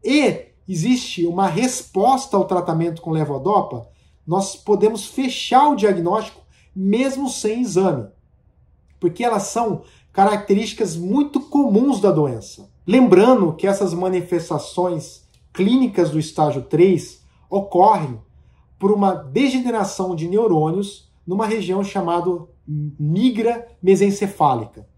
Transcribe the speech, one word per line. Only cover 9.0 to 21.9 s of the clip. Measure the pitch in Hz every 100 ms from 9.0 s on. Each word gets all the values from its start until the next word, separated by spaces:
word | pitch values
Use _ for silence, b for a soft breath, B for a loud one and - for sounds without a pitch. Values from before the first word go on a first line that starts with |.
| 175 170 240
elas | 208
são | 202 233 226 165 b b b
características | - 202 202 - 202 226 - 202 165
muito | 180 262 285 262
comuns | - 285 254 202 277 214
da | 202
doença. | 156 143 117 - - - _ -
Lembrando | 247 240 180 226 254 170
que | 156 190
essas | 196 196
manifestações | 165 185 185 175 175 165 156 - - 180 165 - - _ _ _
clínicas | - 196 254 254 190 170
do | 156
estágio | 151 - 151 139
três | 123 156 190 165 - - _ _ _
ocorrem | 196 196 175 202 202 151 113 - _ _ _ _ _
por | 196
uma | 202 196
degeneração | 170 135 143 277 254 240 226 202 - 185 170
de | 170
neurônios | 202 226 160 156 185 196 - _ _ -
numa | 190 220
região | 220 170 190
chamada | 196